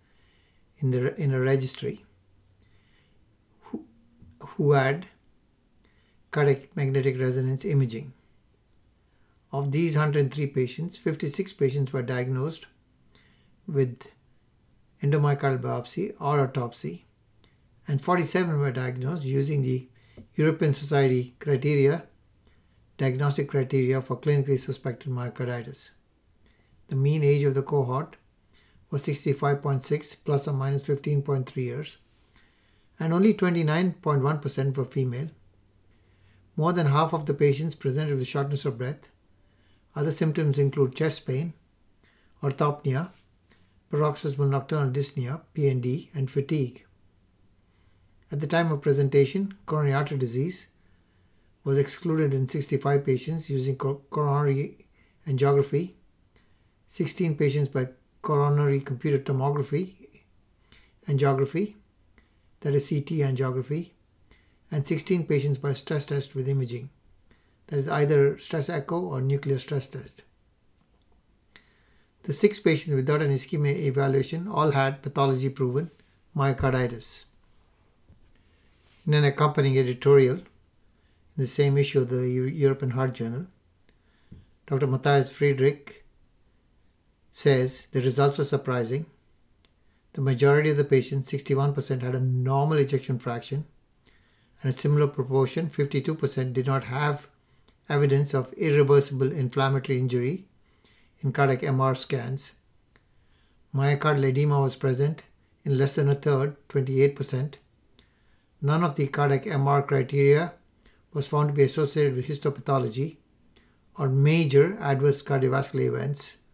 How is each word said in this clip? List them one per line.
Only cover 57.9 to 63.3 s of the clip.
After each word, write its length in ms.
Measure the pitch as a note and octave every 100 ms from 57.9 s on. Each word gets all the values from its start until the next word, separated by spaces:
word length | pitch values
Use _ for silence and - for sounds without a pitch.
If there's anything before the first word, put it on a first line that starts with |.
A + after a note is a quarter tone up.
| - _ _
coronary 580 | D#3 D3 C#3+ C#3+ C#3+ C#3
computed 460 | C#3 B2 D3+ C3+ C#3
tomography 960 | C3+ C#3 D3 C3 D3 F#3+ - - _ _ _ _ _ _ - _ _ -
angiography, 720 | C#3 C#3 C3+ C#3 E3 G#3 - _ _ _ _ _ _ _ _
that 120 | D3
is 120 | C#3 C#3+
C 160 | D3
T 160 | C#3+ D#3+
angiography, 720 | C#3